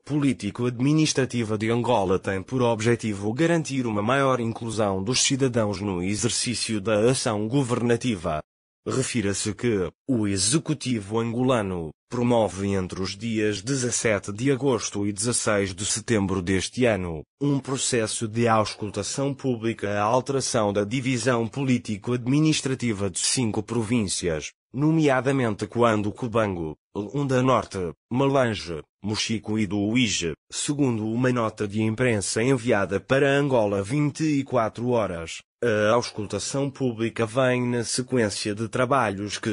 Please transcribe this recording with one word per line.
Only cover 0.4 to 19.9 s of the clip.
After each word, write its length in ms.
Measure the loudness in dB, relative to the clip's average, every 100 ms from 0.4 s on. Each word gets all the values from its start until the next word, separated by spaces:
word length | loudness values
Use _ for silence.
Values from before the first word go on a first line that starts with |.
| -4 -2 -4 0 2 4 4 2 0 -2 -2 -2
de 120 | 0
Angola 500 | 0 2 2 4 2
tem 240 | 0 -4
por 180 | -4 0
objetivo 680 | 2 2 2 0 0 -4 -4
garantir 560 | 0 2 2 0 -2 -2
uma 140 | 0
maior 400 | 2 2 2 2
inclusão 600 | -2 -4 -4 0 0 0
dos 220 | 0 0
cidadãos 560 | 0 2 2 2 0 -2
no 240 | -2 -2
exercício 800 | -2 0 -2 -2 -2 -4 -4 -2
da 280 | 0 4 4
ação 380 | 2 0 -2 0
governativa. 960 | 0 0 0 2 2 0 -2 -2 -4 -6 _ _ _ -4
Refira-se 680 | -2 -2 0 0 -2 -4
que 360 | -2 0 0 -2 -6 -4
o 220 | 0 0
executivo 920 | 0 0 0 -2 -4 -2 -4 -2 -2
angolano 720 | -2 0 2 2 0 -4 -6 -10 _
promove 640 | -2 2 4 2 0 0
entre 280 | 0 -2 -4
os 160 | -6 -6
dias 440 | -4 0 0 -2
dezassete 720 | -4 -2 -2 0 0 0 -2
de 180 | -2 0
agosto 560 | 0 0 0 -2 -2 -2
e 60 |
dezasseis 600 | -2 -2 0 2 2 0
de 120 | -2 -4
setembro 560 | -4 0 0 2 0
deste 420 | 0 0 0 0
ano 400 | 2 2 -2 -6 -10 _
um 180 | 0 0
processo 680 | -2 -4 0 0 0 -4 -4
de 180 | 0 4
auscultação 880 | 4 2 -4 -8 -6 -6 -4 -4
pública 560 | -2 -2 -2 -2 -4
à 120 | -2